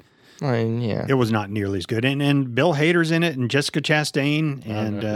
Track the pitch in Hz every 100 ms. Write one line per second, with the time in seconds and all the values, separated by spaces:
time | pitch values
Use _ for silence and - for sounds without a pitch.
0 | _ _ _ - 147 120 113 117 113 104
1 | - 131 110 110 101 107 98 98 85 113
2 | 131 139 143 143 131 120 170 147 160 175
3 | 160 165 170 131 120 139 147 160 143 151
4 | 147 143 143 151 156 135 110 107 107 104
5 | 107